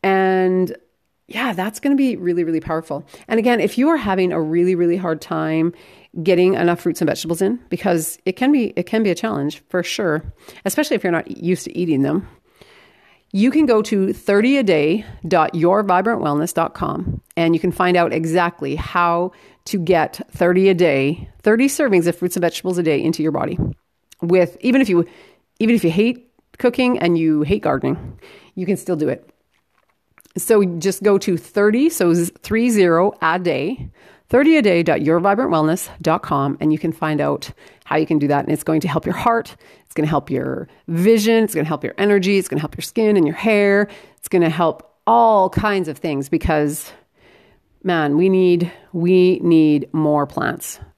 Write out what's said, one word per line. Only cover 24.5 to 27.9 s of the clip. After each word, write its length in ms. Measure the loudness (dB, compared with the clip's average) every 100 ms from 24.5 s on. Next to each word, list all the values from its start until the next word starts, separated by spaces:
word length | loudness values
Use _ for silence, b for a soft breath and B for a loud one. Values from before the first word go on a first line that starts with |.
| -2
even 200 | 0 2
if 80 | 2
you, 180 | 2 0 B B B _ _
even 160 | 0
if 80 | 2
you 80 | 2
hate 420 | 2 0 -2 _ _ _ _
cooking 400 | -2 2 0 0
and 180 | 0 2
you 240 | 2 0
hate 200 | 0 -2
gardening, 560 | 0 -2 -2